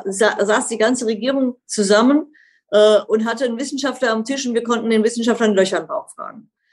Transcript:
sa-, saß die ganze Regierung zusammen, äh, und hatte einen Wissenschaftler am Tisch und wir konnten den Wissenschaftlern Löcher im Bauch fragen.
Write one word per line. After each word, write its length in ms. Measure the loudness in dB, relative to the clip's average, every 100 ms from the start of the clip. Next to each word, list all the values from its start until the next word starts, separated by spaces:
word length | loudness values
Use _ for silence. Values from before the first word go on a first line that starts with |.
| -2
sa-, 380 | 0 0 0
saß 260 | 0 0 -2
die 100 | -2
ganze 260 | 0 0 -2
Regierung 520 | -2 -2 0 -2 -4 _
zusammen, 640 | -2 2 4 4 2 0 _ _ _ _
äh, 300 | 4 6 4 2
und 180 | -2 -2
hatte 200 | -4 -4
einen 140 | -4
Wissenschaftler 520 | -6 -4 -4 -2 -2
am 140 | -2 -4
Tisch 220 | -4 -2
und 80 | -4
wir 80 |
konnten 260 | -2 -2 0
den 140 | 0
Wissenschaftlern 500 | 0 0 -2 0 2
Löcher 240 | 2 2 0
im 100 | -4
Bauch 220 | -10 -10 -16
fragen. 340 | -16 -16 -20 _ _